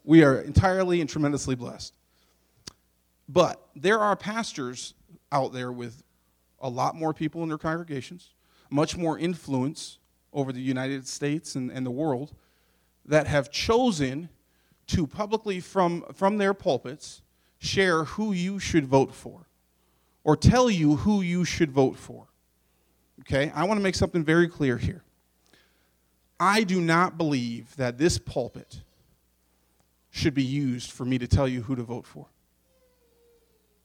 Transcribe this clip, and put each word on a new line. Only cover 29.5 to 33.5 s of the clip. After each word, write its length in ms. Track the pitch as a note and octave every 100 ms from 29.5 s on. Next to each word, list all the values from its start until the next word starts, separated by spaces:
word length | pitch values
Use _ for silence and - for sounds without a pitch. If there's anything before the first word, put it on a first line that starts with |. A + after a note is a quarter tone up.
| _ _ _ _ _ _
should 220 | - E3+
be 100 | C3+
used 480 | B2+ C#3+ C#3 B2 -
for 140 | - B2+
me 120 | B2+
to 100 | A#2+
tell 200 | - C3+
you 140 | B2+
who 120 | A2+ B2
to 80 |
vote 220 | A#2 A#2+ -
for. 220 | - - _ _ _ _ _ _ B4 A#4 A#4 A#4+ _ _